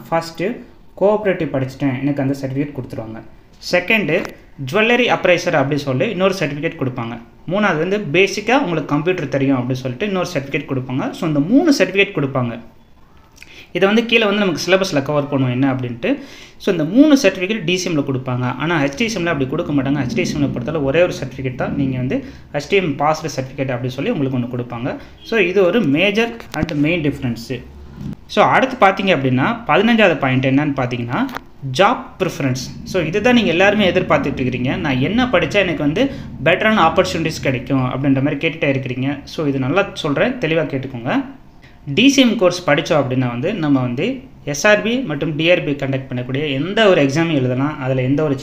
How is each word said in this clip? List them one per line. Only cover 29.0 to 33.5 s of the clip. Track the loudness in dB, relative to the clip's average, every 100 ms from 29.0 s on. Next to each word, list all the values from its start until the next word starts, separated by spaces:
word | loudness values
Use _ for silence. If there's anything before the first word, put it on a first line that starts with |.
| 2 2
அப்படின்னா, | 2 2 0 -2 0
பதினஞ்சாவது | 2 4 4 4 4
point | 2 2 2
என்னன்னு | 2 2
பாத்தீங்கன்னா, | 0 -2 -4 -4 -2 -2 -6 -14 -12 -4 2
job | 2 2 -6 -6
preference. | -4 -2 -2 -2 -6 -12
So, | -6 -2
இதுதான் | -2 0 4
நீங்க | 4 4